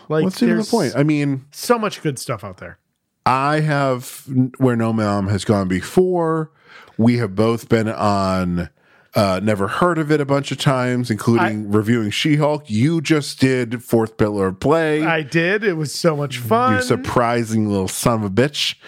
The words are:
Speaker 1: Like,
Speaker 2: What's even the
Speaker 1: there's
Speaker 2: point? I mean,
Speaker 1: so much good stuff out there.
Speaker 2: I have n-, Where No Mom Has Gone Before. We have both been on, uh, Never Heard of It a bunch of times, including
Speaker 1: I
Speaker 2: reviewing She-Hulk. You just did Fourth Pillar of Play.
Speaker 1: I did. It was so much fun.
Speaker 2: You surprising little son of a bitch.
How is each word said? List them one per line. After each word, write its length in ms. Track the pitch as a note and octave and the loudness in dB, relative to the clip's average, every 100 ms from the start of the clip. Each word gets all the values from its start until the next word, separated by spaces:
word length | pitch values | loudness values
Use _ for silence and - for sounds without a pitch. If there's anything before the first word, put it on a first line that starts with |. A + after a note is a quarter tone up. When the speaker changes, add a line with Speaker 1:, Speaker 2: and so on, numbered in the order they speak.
| - | -4
Speaker 1:
Like, 160 | D3+ | 0
Speaker 2:
What's 180 | F#3 - | 0 2
even 60 | A#3 | 2
the 40 | - | 2
Speaker 1:
there's 140 | G#3 | 0
Speaker 2:
point? 260 | A#3 C#3 A#2+ | 0 2 2
I 60 | |
mean, 420 | D3+ D3+ C#3+ C3+ - | 2 2 0 -2 -8
Speaker 1:
so 260 | - - A#3+ | -6 -2 0
much 240 | G#3+ - | -2 -4
good 160 | D#3 C3 | -6 -6
stuff 240 | - A#2 | -6 -10
out 140 | G2+ F#2 | -10 -14
there. 220 | F2 - _ _ _ _ - | -18 -18 _ _ _ _ 0
Speaker 2:
I 340 | B2+ C#3+ D#3 | 2 2 0
have 600 | D#3 C#3+ C#3 B2+ A#2+ - - | 0 0 0 -2 -6 -16 -4
n-, 240 | C3 B2+ - | 0 0 2
Where 160 | B2+ A#2+ | 2 2
No 160 | A2+ | 0
Mom 360 | A2+ G#2 G2+ G2 | 0 0 0 0
Has 160 | G2+ | -2
Gone 240 | - G#2 F#2 | 2 0 2
Before. 840 | F#2 - - F#3 F3+ E3 D#3+ D#3 _ _ - - - | -2 -2 2 2 2 0 -2 -4 _ _ -20 -12 0
We 220 | A2+ A#2+ | 2 2
have 160 | A2+ | 0
both 340 | F#2+ A2+ A#2 - | 0 0 0 0
been 200 | A2+ A2 | 0 0
on, 800 | A2 G#2 G2+ F#2+ F#2 F2+ F2 D#2+ _ _ _ _ | 0 0 2 0 0 0 -2 -6 _ _ _ _
uh, 260 | - G2 F#2 | 0 0 0
Never 260 | G#2+ G2+ G2 | 0 0 -2
Heard 300 | - F3+ D#3+ | 0 0 0
of 120 | D3+ | 0
It 120 | D3+ | 0
a 20 | |
bunch 260 | C#3 C#3 C#3 | 2 -2 -2
of 60 | C3+ | -4
times, 540 | - C3 B2 B2 B2 | 0 0 0 -2 -2
including 560 | G#2+ - A#2 A#2 G#2+ G#2 | -2 2 2 2 -2 0
Speaker 1:
I 100 | G#2 | 0
Speaker 2:
reviewing 320 | G#2 A#2+ G#2 | 2 0 0
She-Hulk. 600 | - D#3+ D3 D3 D3+ D3 | -2 0 2 0 -2 -2
You 320 | G#2+ C#3 E3 | 0 2 0
just 360 | D3 D#3 C#3+ - | 0 0 -2 0
did 460 | C3+ B2+ A#2 A#2 | 0 2 -2 -6
Fourth 320 | - A#2 A2 - | 0 0 2 0
Pillar 300 | G#2+ G#2 F#2+ | 0 2 -2
of 140 | F#2 | 0
Play. 440 | C3+ D#3+ D#3+ D3+ | 0 2 2 0
Speaker 1:
I 160 | D#3+ D#3+ | 0 -2
did. 420 | D3 E3 E3+ G#3 | -2 0 0 0
It 120 | G#3+ | -2
was 180 | E3 D3 | -2 -4
so 240 | - E3+ D3 | -2 -2 0
much 220 | C#3+ B2 | -4 -6
fun. 380 | A#2 A3+ B3+ B3+ | -2 0 2 0
Speaker 2:
You 60 | |
surprising 840 | B3+ A#2+ - - A#2 A#2+ A2+ A2 G#2+ | 0 -2 0 0 2 0 0 0 0
little 200 | G2+ F#2 | 0 -2
son 360 | - B2+ A2+ | -2 0 0
of 0 | |
a 60 | G#2 | 0
bitch. 460 | F#2+ A#2+ - - - | 0 0 0 -6 -6